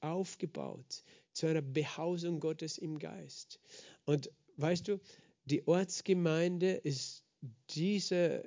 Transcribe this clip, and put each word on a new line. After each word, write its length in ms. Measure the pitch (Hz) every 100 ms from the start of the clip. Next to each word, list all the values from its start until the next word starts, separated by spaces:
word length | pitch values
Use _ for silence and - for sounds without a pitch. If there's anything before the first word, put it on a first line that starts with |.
aufgebaut 1040 | 151 180 185 - 156 - 67 50 - - - - _
zu 140 | - 160
einer 140 | 160
Behausung 800 | 135 135 147 - 165 175 170 165
Gottes 380 | 160 160 160 -
im 200 | 165 156
Geist. 600 | 160 190 147 - - - _ - - -
Und 260 | - 147 - - _ -
weißt 320 | 151 175 208
du, 120 | 196 - - _ _
die 220 | 131 143 -
Ortsgemeinde 1040 | 175 185 - - 180 170 156 180 175 185
ist 520 | 185 151 135 - - _ _ 131 110 -
diese 760 | 151 180 208 - 180 170 -